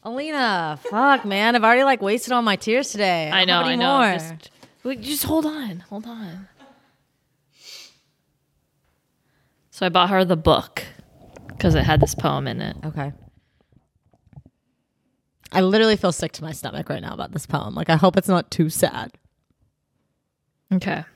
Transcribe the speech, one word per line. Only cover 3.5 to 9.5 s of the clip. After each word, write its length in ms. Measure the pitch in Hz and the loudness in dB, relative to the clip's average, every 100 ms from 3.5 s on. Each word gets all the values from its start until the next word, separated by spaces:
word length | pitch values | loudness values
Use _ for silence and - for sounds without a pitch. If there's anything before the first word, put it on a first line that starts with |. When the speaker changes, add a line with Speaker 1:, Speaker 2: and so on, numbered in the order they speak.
| 175 | 4
Speaker 1:
How 0 | 165 | 2
many 40 | |
Speaker 2:
I 20 | - | 0
know. 200 | 175 277 | 2 4
Speaker 1:
more? 160 | 233 175 | 4 2
Speaker 2:
Just, 320 | 160 160 - _ - _ | -6 -14 -20 _ -20 _
wait, 160 | 247 262 | -10 -8
just 240 | 226 294 | -6 -6
hold 220 | - 311 311 | 0 0 0
on. 340 | 311 247 175 - | -4 -8 -10 -12
Hold 180 | 202 226 | -14 -14
on. 420 | 226 202 170 196 _ 269 _ _ _ _ _ _ _ _ _ - - - _ _ _ _ _ _ _ _ _ _ _ _ _ _ _ _ | -14 -14 -14 -18 _ -20 _ _ _ _ _ _ _ _ _ -20 -20 -20 _ _ _ _ _ _ _ _ _ _ _ _ _ _ _ _